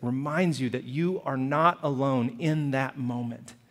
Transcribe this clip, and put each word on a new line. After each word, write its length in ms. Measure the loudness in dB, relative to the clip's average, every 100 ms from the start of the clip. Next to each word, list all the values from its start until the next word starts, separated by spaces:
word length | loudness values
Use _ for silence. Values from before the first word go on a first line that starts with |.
reminds 600 | -4 -2 -2 2 2 2
you 80 | -2
that 160 | -2 -4
you 360 | -2 -2 -2 -4
are 100 | -2
not 420 | 0 4 4 2
alone 540 | 0 2 2 2 0 0
in 320 | 0 2 2
that 260 | 0 -2 -2
moment. 580 | -4 -4 -6 -8 -16 -20 _